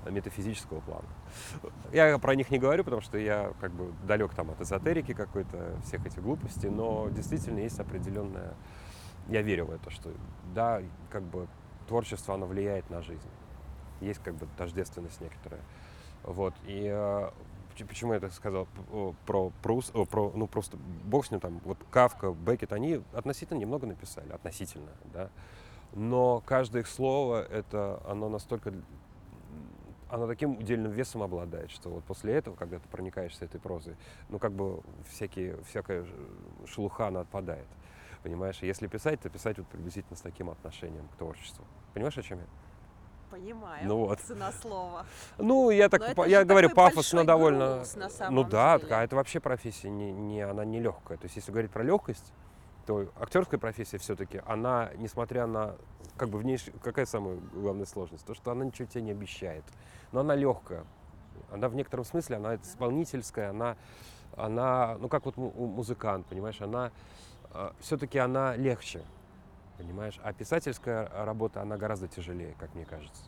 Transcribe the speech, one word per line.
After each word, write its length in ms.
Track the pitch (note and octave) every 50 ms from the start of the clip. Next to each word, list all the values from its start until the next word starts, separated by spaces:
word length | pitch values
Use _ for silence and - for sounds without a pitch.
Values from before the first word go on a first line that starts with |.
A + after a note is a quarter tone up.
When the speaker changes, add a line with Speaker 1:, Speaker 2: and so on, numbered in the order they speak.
| -
Speaker 1:
э, 60 | -
метафизического 680 | F#2+ G2+ F#2 G#2 F#2+ - F#2+ G#2+ A2 - - - D#2+ D#2+
плана. 280 | D#2+ E2+ D#2+ D#2+ E2 E2 D#2+ - - - - - - - - - - - - - - - B2+
Я 260 | D#3 D#3+ D#3 D3 C#3
про 160 | - C#3 C3+
них 160 | C#3 C3+ -
не 80 | C#3 C3
говорю, 260 | B2+ C3+ D3 F3 -
потому 180 | C#3+ B2 A2 G#2+
что 160 | - - G#2
я 340 | G#2+ G#2+ G#2 G#2 G2+ G2 F#2 -
как 120 | - F#2 F2+
бы 200 | F2 F2+ F2+ E2 E2 F#2
далек 280 | F#2+ G#2 A2 G#2+ F2+ -
там 160 | - E2+ D#2+
от 100 | D#2+ -
эзотерики 540 | F2 - G2 F#2+ F#2 D#3 E3+ D#3+ C#3+ A#2+ A#2+
какой-то, 640 | - G#2 - - G2+ F#2+ - - F2 F2 E2+ F2 E2+ -
всех 200 | - - F2+ -
этих 160 | F#2 - - F2
глупостей, 460 | G#2+ D3+ D#3+ - A2+ - - - G2+
но 380 | G2+ G#2+ A2+ A2+ A2 G#2+ G#2+ G#2
действительно 500 | G2+ G#2 G#2 - - D#3+ - - A2+ G#2
есть 200 | G#2 A#2 - -
определенная, 720 | G2+ - F#2+ F#2 F2 G2+ G2 G#2 G2+ G2 F#2+ F#2 F2+ F2 E2 - - - - - - - - - - - - - - -
я 140 | A2 A2 G#2+
верю 240 | G#2+ G2 E2+ E2+
в 40 | D#2
это, 200 | E2 D#2+ - -
что 200 | - - - E2+ D#2+ - - - - - - F2 F2+
да, 280 | G#2+ A2+ A#2 A#2 G#2 F#2+ F2+ D#2+ - - -
как 120 | - G#2 F#2+
бы 240 | E2+ E2 F#2 F2+ E2+ - - - - - - - -
творчество, 460 | A2+ A#2+ A#2 - - F#2+ - - G2
оно 120 | G2 G2
влияет 440 | F2+ F#2+ G2 G2 G2+ G2+ F#2+ F2 -
на 120 | F2 E2+ E2+
жизнь. 260 | E2 E2+ D#2 - - - - - - - - - - - - - - - -
Есть 200 | F#2+ G2 G#2 - -
как 120 | - F2
бы 120 | D2+ D#2+ D2 - -
тождественность 600 | F2+ F2 E2+ F#2 F#2 - - - E2+ E2 - -
некоторая. 400 | F2 D#2+ - - - D#2 D#2+ D2+ D2+ - - - - - - - - - - - -
Вот. 300 | - F2+ F#2 G2 F#2 F2+ - -
И, 200 | - G2+ G2 G2+ G#2 G2+
э, 380 | G#2 G#2 G2+ G2+ G2+ G2 D#2+ - - - - - - - - -
поч-, 100 | - G#2+
почему 280 | G2 - - A2+ A#2+ A2+
я 60 | G#2
так 120 | F#2+ G2 F2
сказал 340 | - - G#2+ G2 F#2+ F#2
п-, 160 | - - F#2+ F#2+ - -
о, 220 | G#2+ G2+ F#2+ E2+ - -
про 260 | - G#2 G2 F#2+ F#2 - - -
Прус-, 280 | G#2+ A2+ B2+ B2 - -
о, 100 | A2+ G2
про, 260 | - - G#2+ G#2 G2+ -
ну, 120 | G#2+ A2
просто 300 | G2+ - A2 G2 - - F2+ C2+ F2+ F2+ D#2+ F2
бог 220 | G#2 A2+ C#3+ C3+
с 40 | -
ним, 100 | A2+ F#2+
там, 200 | F2 F2+ E2+ E2+ -
вот 140 | F2+ F#2+ - - -
Кафка, 400 | - B2+ B2 B2 - - - F#2+ F2
Беккет, 400 | D#2 E2+ F#2+ A#2+ - - - G#2
они 280 | G#2 A#2+ D#3 E3+ C3 G2 - -
относительно 460 | - A2+ C3+ C#3 - E3 - E3+ C#3
немного 280 | G2+ G#2 C3 D3 C3
написали, 460 | A2+ F#2 - - - - - D2+ D2+ E2
относительно, 580 | E2+ - F2 - - F#2+ - - D#2+ D2 D#2 - - - - -
да. 180 | E2+ F#2+ F#2+ - - - - - - - - - - - - -
Но 480 | G2 G#2+ A2+ B2 B2 B2+ B2 B2 A#2+ -
каждое 360 | - C3+ C3 C3 A#2 G#2+ B2 A2+
их 60 | -
слово, 540 | - - C3 C3 C3 C#3+ C#3+ B2+ A#2 A2+ F2+
это, 560 | - F2+ A2 G2+ - - G#2 G2+ G2 G2 - - -
оно 200 | G2+ G#2 G#2+ G#2+
настолько, 420 | G#2+ G#2 - - A#2+ A2+ - G#2+
м, 140 | G2 F#2 - - - - - - - - - - - - - - D2 D#2 D2 - - - - - - - - -
оно 160 | B2 A#2 A#2 A2+
таким 280 | A#2+ - D3+ C#3+ C3+ G#2+
удельным 340 | A2+ G2+ A#2+ A2+ A2 G#2+ G#2
весом 300 | A2 C3 - - A#2 G#2
обладает, 480 | F#2+ F2+ F2 F2 E2+ E2 E2 D#2 E2 -
что 180 | - - F2+
вот 140 | F2 F2 E2
после 300 | - G2 - - G#2+ A#2
этого, 200 | D3+ D#3 - F#2
когда 240 | - F2 E2+ F2+ E2+
ты 100 | - -
проникаешься 560 | - - F#2 F#2+ - - F#2 E2+ - - F2
этой 140 | E2 - E2+
прозой, 360 | - G2 F#2 E2+ D#2 E2 E2 E2 - - - - - -
ну, 100 | G#2+ G2+
как 140 | - A2 G2
бы 280 | G2 G2 F#2+ F#2 E2 - - G2 - - -
всякие, 460 | - - G#2+ G2 - G2 F#2 F#2 E2+ E2 E2
всякая 400 | - - G#2+ G2 - G2 F2 F2
ж-, 40 | F2 F2+ - - A1+ G1+ G1+ G1+ G1+ - - -
шелуха, 420 | - - - G#2 G2 - - A2+ G#2
она 120 | F#2 F#2
отпадает. 460 | F2 - - G2+ F#2 F2 E2 C#2+ C2 - - - - - - - - - - - -
Понимаешь? 400 | - E2+ F2 F#2 F#2+ F#2 - -
И 40 | F#2
если 180 | F#2+ - A2
писать, 340 | F#2+ - G#2+ - D#3 D#3 -
то 80 | - G2
писать 300 | - - - A2+ G#2+ F#2
вот 80 | F2+
приблизительно 500 | - - E2+ E2+ F2 E2+ G2+ F#2+ - F2
с 40 | E2+
таким 280 | - F2+ F2 - F#2 F2
отношением 580 | E2 - - D#2+ - - - E2+ D#2+ D#2 D2 D2+
к 80 | -
творчеству. 480 | - E2+ D#2+ D#2 - - - - - - - - - - - -
Понимаешь, 220 | G2+ A2 D3+ D3 C#3
о 40 | G#2+
чем 160 | - G2 F2
я? 60 | F2 - - - - - - - - - - - - - - - - -
Speaker 2:
Понимаю. 580 | - F#3 F#3 G3+ A#3 A3+ G#3+ F#3 D#3+ D3 F#3 G3
Speaker 1:
Ну 80 | - A3+ A3+
вот. 140 | G2 G#2 -
Speaker 2:
Цена 320 | - - A#3+ G3+ G3 F#3+ G3+
слова. 540 | - - A#3 G#3 F#3+ F#3 F3+ F3 E3 F#3 - - - - - - -
Speaker 1:
Ну, 320 | - A3 B3+ C4+ C4 A#3+
я 180 | G#3+ G3+ G3+ G3
так 120 | G3+ F#3+ G#3+
Speaker 2:
Но 120 | A#3 -
Speaker 1:
па-, 100 | - E3+
Speaker 2:
это 40 | E3
Speaker 1:
я 100 | F#3+ G3
Speaker 2:
же 40 | G3
Speaker 1:
говорю 220 | F3+ G3 F#3+ F3+ E3
Speaker 2:
такой 160 | - F#3 F3+
Speaker 1:
пафосно 320 | F3 D#3+ D#3+ D3+ - - E3+
Speaker 2:
большой 60 | E3
Speaker 1:
довольно. 500 | D#3 E3 D#3+ D#3+ D#3 C#3+ C3+ C3 C3 C3
Speaker 2:
груз, 200 | B2+ B2 A#2+ -
на 80 | - F#3+
Speaker 1:
Ну 60 | G3
Speaker 2:
самом 380 | - - G#3 - C3+ C3 C3 A2+
Speaker 1:
да, 260 | G#2+ G#2+ B2 D3+ E3 C#3+
Speaker 2:
деле. 100 | D3+ D#3
Speaker 1:
так, 80 | A2+ A2
а 40 | A#2
это 120 | A#2 C3
вообще 240 | C3+ C3+ - - E3
профессия 500 | - C#3+ B2+ A#2+ - A#2 G#2 - - G2+
не, 220 | G#2 G2+ G#2 G2+ F#2+
не, 300 | G2 G#2 G#2 G#2 G#2 G#2
она 220 | G2+ G2 G#2 G#2+
не 140 | G#2+ A2 A#2
легкая. 360 | A#2 A2+ F#2+ - - - F2 E2
То 60 | -
есть, 120 | F2+ -
если 140 | A2 - -
говорить 200 | G2 A2+ A2+ G#2+
про 120 | - - A2+
легкость, 500 | C#3 F#3 G3+ - - A2 - - - - - - - - - - - - - -
то 220 | - G#2+ G#2 G2 E2+ - -
актерская 400 | A#2 - - F3 F#3 - - -
профессия 380 | - A2+ G#2+ - A2 - - G2
все-таки, 420 | - - G#2 E2+ G2 F2 - F#2+ -
она, 440 | - A2+ G#2+ A2+ B2+ B2+ A#2+ A#2 - - D#2+
несмотря 480 | A2+ G#2+ - - A#2+ - B2 B2 A#2+
на, 300 | A2+ A2+ A2 G#2+ G#2 F#2 - - - - - - - - -
как 100 | C3 A#2
бы, 100 | G2+ G#2
внеш-, 320 | A2 C3 C3 B2 - - - A2+ -
какая 240 | B2 A2+ - C3
самая 320 | - - A2 G2+ F#2+ F#2 F2+ F2 E2+ -
главная 320 | F#2+ G2+ G2+ F#2+ G2+ G2
сложность? 400 | - - G2+ F#2 E2 E2+ D#2 -
То, 80 | - A2+
что 160 | - - B2 A#2+
она 140 | B2 C3
ничего 200 | C3+ A#2+ - B2
тебе 160 | A2 - B2 A2+
не 100 | G#2+ G#2
обещает. 520 | G2+ G#2 F#2 - - F#2+ F2+ D#2+ D#2 - - - - - - - - - - -
Но 80 | B2
она 160 | C#3 D3+ D3
легкая. 480 | C#3+ C#3 C3+ A#2+ - - - F#2 E2 D#2+ - - - - - - - - - - - - -
Она 180 | G2+ G2+ A2 B2+
в 60 | A2+
некотором 300 | C3+ C3+ - - B2+ A#2+
смысле, 320 | - - E3+ D#3+ - B2+
она 140 | G#2+ G#2 G#2+ A#2
Speaker 2:
Да. 60 | G#2 -
Speaker 1:
исполнительская, 880 | - - - B2+ A#2+ B2 D3+ E3+ - - C3 A2+ - - - G#2 G2+
она, 260 | G2 G#2+ A#2 A#2+ A2+ - - - - - - - - - - - -
она, 600 | - A2+ G#2+ G#2+ A#2 B2+ C3 B2+ B2+ B2 A2+ A2+ G2
ну, 80 | G#2+ B2
как 160 | - C#3+ -
вот 120 | C3+ - B2
му-, 140 | B2+ A2+ -
у-, 100 | G#2+ B2
музыкант, 600 | A#2 F#2+ A2 A#2+ G#2 B2 - - A2 G2 F#2+ F2+
понимаешь, 340 | - F2+ F#2+ G2 A2 G#2 G2
она, 300 | G#2 G2+ A2 A#2+ B2 A#2 - - - - - - - - - - - - -
э, 160 | D#2 G2 F#2 - -
все-таки 380 | - - D#3 C#3 C#3+ B2+ - C#3
она 380 | B2+ B2 B2+ C3+ C3+ C3 B2
легче, 460 | A2+ C3 C3+ B2 A2 - - - E2+ D#2+ - - - - - - - - - - - - - - -
понимаешь? 400 | F2 E2+ F2 G2 G#2+ G#2+ G2+ - -
А 100 | G#2+ G2+
писательская 760 | - A2 - D#3+ E3+ - C#3 B2+ - - B2 A#2 A2 G#2+ G2+ - F#2+ G#2+
работа, 360 | G#2+ A2 A2 A2+ G#2+ - G2+ G2+
она 140 | G#2 G#2+
гораздо 320 | G2+ G2+ G#2+ G#2+ F#2+ F#2+ E2+
тяжелее, 460 | - - F2 E2 F2+ F2 E2+ D#2+ E2 -
как 160 | E2 D#2 D2+
мне 100 | E2+ E2
кажется. 380 | - E2+ D#2+ D2+ D2 - - -